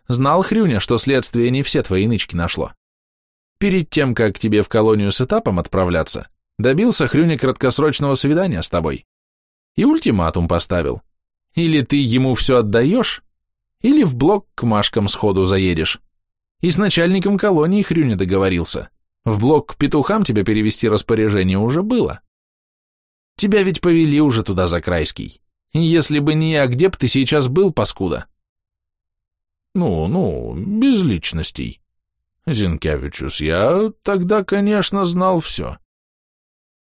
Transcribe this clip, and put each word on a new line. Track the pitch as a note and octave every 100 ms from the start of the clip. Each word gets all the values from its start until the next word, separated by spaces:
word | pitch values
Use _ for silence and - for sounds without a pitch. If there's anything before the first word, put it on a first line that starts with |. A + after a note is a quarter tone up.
| -
Знал | B2 C#3 E3
Хрюня, | F#3 A3 G3 G#2+
что | - A#2
следствие | - C3+ - A#2+ A#2+
не | C3
все | C3+ C#3+
твои | - F#2+ G#2+
нычки | A2 - E2+
нашло. | E2+ - - - _ _ _ _ _ _ _ -
Перед | G3+ F#3 D#3
тем, | D#3 C3+ A#2
как | A2 -
тебе | A2 G#2
в | G2+
колонию | A2+ A2 G#2+ G2+
с | F#2+
этапом | B2 G#3+ A#3 F2+
отправляться, | E2+ F#2 F#2 E2+ - - - _ _ -
добился | A2+ C#3+ A#3 - C3+
Хрюня | C#3 E3+ C#3+
краткосрочного | C3 B2+ C3 A#2+ D3+ - C#3+ C3
свидания | C#3 D#3 F#3+ F#2+
с | -
тобой. | F2+ D#2+ C2 _ _ _ _ _ _ _ -
И |
ультиматум | C#4+ D#4+ - G#2+ E2 F2 E2+
поставил. | E2+ - F2+ C#2+ B1 _ _ _ _ _
Или | - E3 D#3
ты | B2 C#3+
ему | B2+ B2+ C3
всё | A#2+ - B2+
отдаёшь, | G#2+ A2+ C3 A#3+ - - _ _ _ _ _ _
или | A3+ D4+
в | G3+ A#2+
блок | D3 G#3 - -
к |
Машкам | A#2+ G#2+ G2+ A2+ G2
сходу | - G#2+ F#2+ F#2
заедешь. | G2 F#2+ E2 D#2 - _ _ _ _ _ -
И | E3+
с | E3
начальником | G3+ F3 E3+ F#3+ G3 G3+
колонии | G#3+ F3 D#3+ G3+
Хрюня | G3 E3+ C#3 G2
договорился. | F#2 F#2+ F#2+ F2 E2 - A1 _ _ _
В | - G#2
блок | A#2+ D3+ -
к | -
петухам | C#3 D#3 C3 G#3+
тебя | G3 G#2+
перевести | G2 G#2+ A2 - A2+
распоряжение | G#2 - A2 G#2+ G2+ F#2 F#2+
уже | A2 D3+
было. | G#3 B3 D#3+ - _ _ _ _ _ _ _ _ _ _ _ -
Тебя | G3+ G#3
ведь | F#3+ F3+
повели | F3+ E3 D#3 C#3+
уже | D3+ A2+
туда, | G#2+ F#2 F2+
Закрайский. | E2+ E2+ F2 D#2 - G1+ - _ _ _
И | D3+
если | E3 E3 C#3+ D3
бы | C#3+
не | D#3 D#3+
я, | D#3 C3+
где | B2 F#3+
б | -
ты | B2+
сейчас | C3+ B2+ D3+ C3
был, | D3+ G3
паскуда? | D3+ G#2 - F#2 C2+ - _ _ _ _ _ _ _ _ _ _ _ _ _ _ F#3+
Ну, | E3+ E2 D#2+
ну, | E3+ C3+ C#2 A1+ C2+
без | A2 G#3+ C4+ A#3
личностей. | E3+ F2+ - E2 D#2 - A#1 - _ _ _ _ _ _ -
Зинкевичус, | B2 F#2+ D#2 E2 D2 C#2+ - D2 -
я | D2+ E2 A2+ F3+ G#3+ -
тогда, | - G3 F3+ G#3+
конечно, | F#3+ G3+ G3+ G#3+ - G3 F3+
знал | F3 F#3 F3
всё. | - - C2+ - _ _ _ _ _ _ _ _ _ _